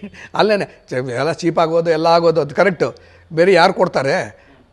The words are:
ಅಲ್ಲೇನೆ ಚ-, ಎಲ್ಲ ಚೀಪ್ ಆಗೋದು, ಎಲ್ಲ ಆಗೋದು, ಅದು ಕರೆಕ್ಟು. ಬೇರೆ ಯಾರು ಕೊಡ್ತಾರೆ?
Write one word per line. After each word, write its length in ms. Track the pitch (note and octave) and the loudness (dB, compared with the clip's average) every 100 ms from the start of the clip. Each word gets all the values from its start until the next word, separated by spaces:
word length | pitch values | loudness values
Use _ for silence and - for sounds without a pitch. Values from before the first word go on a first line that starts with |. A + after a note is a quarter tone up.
| G3+ - - | -20 -20 -10
ಅಲ್ಲೇನೆ 520 | - G3+ G#3 D3+ - - | -2 0 0 -4 -12 -10
ಚ-, 20 | |
ಎಲ್ಲ 400 | C3 C3 A#2+ D3 | -8 -6 -4 -4
ಚೀಪ್ 260 | D#3+ E3+ E3 | -4 -4 -2
ಆಗೋದು, 320 | E3 E3 E3+ | 0 0 0
ಎಲ್ಲ 160 | D#3 E3 | 0 2
ಆಗೋದು, 340 | E3+ E3+ E3 | 2 2 0
ಅದು 140 | D3 | -2
ಕರೆಕ್ಟು. 420 | D3 F#3 E3+ C#3 - - - - | 0 0 0 -4 -6 -20 -20 -8
ಬೇರೆ 200 | D#3+ F3+ | 0 4
ಯಾರು 200 | F3+ F3+ | 4 4
ಕೊಡ್ತಾರೆ? 680 | F#3 F3+ - C3+ F3+ A2+ - _ _ _ | 2 -2 0 -2 -2 -4 -12 _ _ _